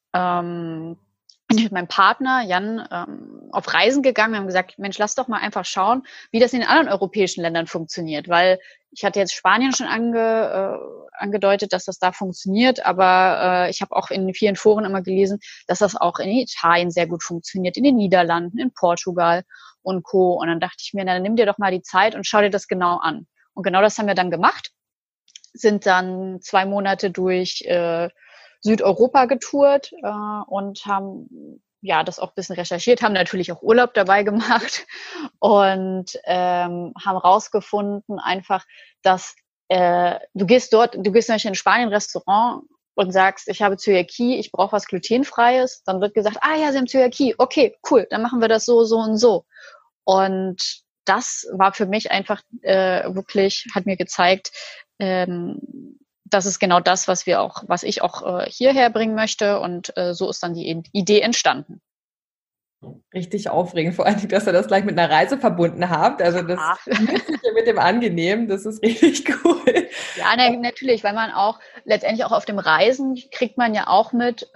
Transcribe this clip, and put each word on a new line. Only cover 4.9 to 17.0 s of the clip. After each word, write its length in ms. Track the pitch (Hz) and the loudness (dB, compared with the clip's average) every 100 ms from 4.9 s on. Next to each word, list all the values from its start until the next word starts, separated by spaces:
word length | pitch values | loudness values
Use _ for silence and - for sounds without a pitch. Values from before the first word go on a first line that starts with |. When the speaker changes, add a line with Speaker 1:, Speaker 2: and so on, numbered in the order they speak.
| - | -4
Speaker 1:
lass 160 | 208 - | -4 -4
doch 120 | 247 | -6
mal 120 | 214 | -6
einfach 260 | 214 202 180 | -6 -6 -6
schauen, 380 | 196 196 262 - - - | -2 0 0 -4 -20 -4
wie 80 | 226 | 2
das 140 | 240 | 2
in 80 | 254 | 2
den 80 | - | 2
anderen 200 | 302 294 | 2 2
europäischen 520 | 196 190 214 185 - | 0 -2 0 -2 0
Ländern 260 | 165 165 165 | -2 -2 -4
funktioniert.“ 600 | 170 160 - 160 175 175 | -8 -8 -10 -8 -6 0
Weil 300 | 175 185 185 - _ _ | 4 4 2 -4 _ _
ich 120 | - 202 | -6 -2
hatte 140 | 202 | 0
jetzt 140 | 185 | -2
Spanien 400 | - 185 214 269 | 0 2 2 2
schon 140 | 240 226 | -2 -4
ange-, 920 | 220 233 233 226 226 208 190 196 214 | -4 -2 0 0 0 -2 -2 -4 -6
äh, 260 | - - - - | -12 -18 -18 -10
angedeutet, 560 | 202 196 196 202 202 | -6 0 2 0 0
dass 120 | 185 - | -4 -6
das 140 | - | -4
da 120 | 180 | -4
funktioniert, 760 | - 190 - 190 202 254 247 - | -2 -10 -8 -2 2 2 2 -2
aber, 800 | 185 185 185 185 - 180 180 175 | 2 4 4 4 2 0 0 -2
äh, 20 | |
ich 120 | - | -4
hab 100 | 196 | -4
auch 180 | - - | -4 -4
in 240 | 190 190 | -4 -4
vielen 220 | 185 208 196 | 0 -2 2
Foren 300 | 214 214 196 | 2 2 0
immer 160 | 196 | -4
gelesen, 380 | 180 190 196 202 - - - | -2 0 0 -2 -10 -12 -4
dass 120 | 180 | 0
das 160 | 202 - | 0 0
auch 240 | 170 - | -2 -2
in 100 | 190 | -2
Italien 640 | 247 - - 170 175 175 | -2 -2 -2 2 2 2
sehr 160 | 175 | 0